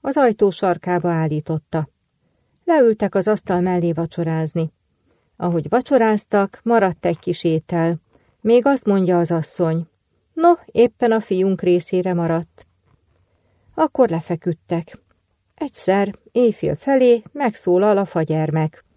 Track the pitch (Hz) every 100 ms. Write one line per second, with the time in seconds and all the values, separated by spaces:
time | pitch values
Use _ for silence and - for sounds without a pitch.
0 | 269 285 262 214 202 180 190 175 - 180
1 | 175 165 160 151 - 156 _ 165 151 _
2 | _ _ _ _ _ _ - 320 240 220
3 | 196 196 185 208 - 180 185 180 170 160
4 | 165 - 165 160 160 170 160 _ _ _
5 | _ _ _ _ 175 170 156 240 254 269
6 | 226 214 - 208 196 - 226 233 190 165
7 | 175 165 - 170 170 160 - 170 165 170
8 | _ _ _ _ 214 240 247 277 - 202
9 | 185 175 170 170 156 - 165 160 165 _
10 | _ _ _ - 339 339 - - 240 _
11 | 240 220 208 185 190 185 180 180 - 185
12 | 185 175 165 165 165 _ - _ _ _
13 | _ _ _ _ _ _ _ - - -
14 | 233 165 - 170 - 160 _ 165 165 -
15 | _ _ _ _ _ _ 285 - - 196
16 | 202 196 _ 233 240 208 156 151 - 269
17 | 254 233 - 285 269 - - 180 208 202
18 | 196 175 160 156 156 156 156 - _